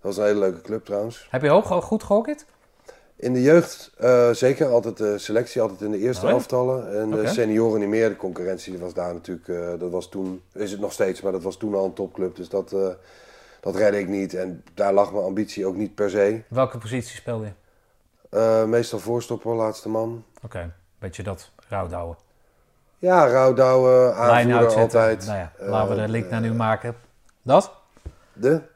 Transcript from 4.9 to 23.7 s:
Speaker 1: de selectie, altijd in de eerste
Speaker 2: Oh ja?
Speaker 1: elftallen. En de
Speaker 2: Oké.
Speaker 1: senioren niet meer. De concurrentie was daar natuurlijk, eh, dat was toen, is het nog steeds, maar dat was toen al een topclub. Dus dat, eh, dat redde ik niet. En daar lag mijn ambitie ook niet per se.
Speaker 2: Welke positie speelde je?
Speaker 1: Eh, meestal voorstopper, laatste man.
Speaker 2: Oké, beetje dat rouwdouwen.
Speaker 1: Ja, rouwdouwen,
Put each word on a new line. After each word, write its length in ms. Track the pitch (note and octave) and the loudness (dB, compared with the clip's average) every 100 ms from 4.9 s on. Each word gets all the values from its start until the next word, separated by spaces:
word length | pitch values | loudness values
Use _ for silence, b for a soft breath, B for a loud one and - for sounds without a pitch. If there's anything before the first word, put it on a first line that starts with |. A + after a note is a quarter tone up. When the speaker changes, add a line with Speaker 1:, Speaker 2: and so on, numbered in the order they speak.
| - | -4
Speaker 1:
de 220 | G#2+ G2+ | -2 -2
selectie, 420 | - A2 B2 B2 | -2 -2 -2 -2
altijd 200 | A2 F#2 | -2 -4
in 100 | G#2 | -6
de 80 | G#2 | -2
eerste 240 | A#2 A#2 | -2 -2
Speaker 2:
Oh 40 | A2+ | 0
ja? 40 | G#3+ | 0
Speaker 1:
elftallen. 640 | - B2+ B2+ C3 A#2 G2+ | 0 -2 0 -4 -4 -4
En 100 | A2 | -2
de 60 | G#2+ | -2
Speaker 2:
Oké. 100 | A2 | -2
Speaker 1:
senioren 520 | A#2 A2+ G#2+ A2+ G#2+ | 0 0 2 2 0
niet 80 | G2+ | 0
meer. 200 | A2 A2+ | 0 0
De 80 | G2 | -2
concurrentie 640 | F#2+ F2+ F2+ F2+ - F#2 | -8 -6 -6 -8 -10 -12
was 160 | F2+ | -10
daar 180 | F2 F2 | -6 -6
natuurlijk, 360 | F2 E2+ F2 - | -8 -10 -14 -8
eh, 200 | F2 F2 F2 | -8 -6 -8
dat 120 | F2+ | -6
was 180 | F2+ F2 | -6 -8
toen, 340 | G2+ F#2+ F#2 _ | -8 -8 -10 _
is 160 | - G#2 | -10 -8
het 100 | G2 | -6
nog 120 | G2+ | -8
steeds, 280 | - G2 F2+ | -4 -4 -2
maar 120 | G2 | -6
dat 100 | F#2 | -6
was 140 | F2+ F2 | -6 -8
toen 180 | G#2+ | -4
al 100 | G2+ | -2
een 80 | F#2+ | -2
topclub. 440 | F2+ F#2+ - F#2 E2+ | -4 -10 -6 -8 -8
Dus 120 | F2 | -6
dat, 240 | G2 F2+ | -6 -4
eh, 140 | G2 F#2+ F2 B B B B B B | -4 -4 -6 B B B B B B
dat 160 | - F#2 | -8 0
redde 220 | G#2 G#2 | 2 2
ik 100 | F#2+ | -2
niet. 260 | G2+ F#2+ | -4 -4
En 280 | F#2 F#2 E2+ - | -6 -8 -10 -18
daar 180 | - G2+ | -4 2
lag 200 | G2 G2+ | 2 2
mijn 120 | G2 | -2
ambitie 420 | F#2+ G2 G#2 - F#2+ | -4 -4 -6 -4 -6
ook 100 | F#2 | -4
niet 180 | G#2+ | -8
per 160 | - G2+ | -4 -2
se. 320 | G2 G2+ A2+ - | 2 0 0 -6
Speaker 2:
Welke 300 | A#2+ C3 A#2+ | -2 -2 -4
positie 380 | G#2+ B2+ A2+ - | -8 -8 -8 -14
speelde 280 | - A#2 | -10 -8
je? 80 | G#2+ G2 _ _ _ _ _ _ _ - | -10 -14 _ _ _ _ _ _ _ 0
Speaker 1:
Eh, 260 | A2+ A2 | 2 2
meestal 340 | A2 A#2 A#2 A2 | 2 0 0 -6
voorstopper, 560 | G2 A#2+ A#2 A2+ A2+ | -4 -4 -4 -8 -4
laatste 340 | A#2 A2 G#2+ A2+ | -2 -2 -4 -6
man. 360 | A2 A2+ A#2 A2 _ | -4 -4 -8 -16 _
Speaker 2:
Oké, 280 | A#2 - E2+ E2 _ _ | -14 -12 -12 -14 _ _
beetje 240 | G2 - | -14 -12
dat 280 | G2 F#2+ - _ _ | -10 -12 -14 _ _
rouwdouwen. 480 | G2+ F2 F2 E2+ E2+ _ _ _ _ _ _ _ _ | -8 -6 -8 -10 -14 _ _ _ _ _ _ _ _
Speaker 1:
Ja, 280 | F3+ F#3 C#3+ | 4 6 6
rouwdouwen, 680 | B2+ C3 B2 C3 | 6 4 6 4